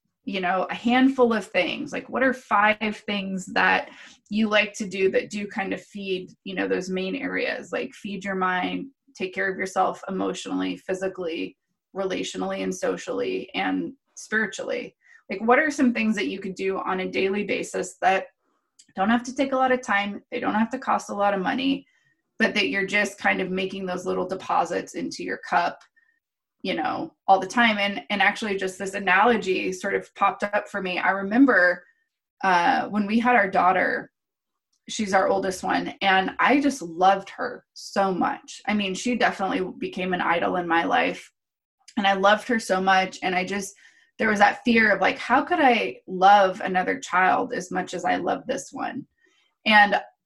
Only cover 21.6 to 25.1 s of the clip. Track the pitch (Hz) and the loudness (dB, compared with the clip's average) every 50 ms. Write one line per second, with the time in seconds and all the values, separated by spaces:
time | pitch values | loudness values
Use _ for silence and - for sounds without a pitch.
21.6 | 87 90 90 90 - _ _ _ _ _ _ _ _ _ _ - 220 190 - 208 | 0 0 -2 -2 -6 _ _ _ _ _ _ _ _ _ _ -2 -2 0 0 0
22.6 | 196 185 196 196 190 190 202 208 208 202 - - - 196 196 190 185 180 185 190 | -2 0 -2 -2 -2 0 0 0 0 -2 -4 -2 0 0 0 0 -2 -4 -4 -4
23.6 | 190 190 196 196 190 180 180 180 185 185 185 185 180 180 190 185 - - 180 - | -4 -4 -6 -6 -6 -6 -6 -6 -4 -4 -4 -4 -4 -4 -6 -8 -4 -2 0 0
24.6 | - - 185 185 - - - 170 - - | 0 0 -2 -6 -6 -8 -8 -8 -8 -8